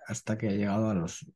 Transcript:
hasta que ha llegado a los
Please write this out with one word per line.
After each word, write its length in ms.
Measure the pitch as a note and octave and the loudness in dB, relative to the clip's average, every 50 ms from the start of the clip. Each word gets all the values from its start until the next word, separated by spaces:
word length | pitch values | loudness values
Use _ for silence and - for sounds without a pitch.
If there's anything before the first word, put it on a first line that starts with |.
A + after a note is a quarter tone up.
| - | -10
hasta 300 | - G#2+ - - - A2 | -8 -8 -6 -2 -2 -2
que 120 | A2 A2+ G2+ | 0 0 2
ha 20 | |
llegado 380 | G2 G#2 G2+ G2+ G2 A2 A2 A2 | 2 2 2 2 2 2 2 2
a 60 | G#2 | 2
los 300 | F2+ E2 - - - - - - | 2 0 -2 -6 -10 -14 -18 -12